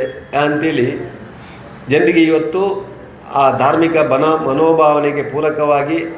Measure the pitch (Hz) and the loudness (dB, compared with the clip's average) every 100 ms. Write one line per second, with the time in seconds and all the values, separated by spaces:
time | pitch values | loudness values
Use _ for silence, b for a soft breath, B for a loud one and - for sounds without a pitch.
0 | 127 - - 135 147 151 160 143 120 - | -4 -8 -6 -2 0 0 0 0 -2 -2
1 | - - - B B B B - - 143 | -10 -14 -18 B B B B -14 -2 2
2 | 160 170 160 160 156 185 196 190 - - | 4 4 4 2 0 -2 -2 -4 -10 -18
3 | - - - 139 135 - 131 156 165 160 | -20 -20 -6 2 2 2 2 2 2 2
4 | 127 131 156 156 156 139 160 160 156 147 | 2 2 2 0 0 2 2 4 4 2
5 | 147 143 143 143 156 151 147 143 143 165 | 0 -2 -6 -2 -2 -2 0 0 0 -4
6 | 160 | -6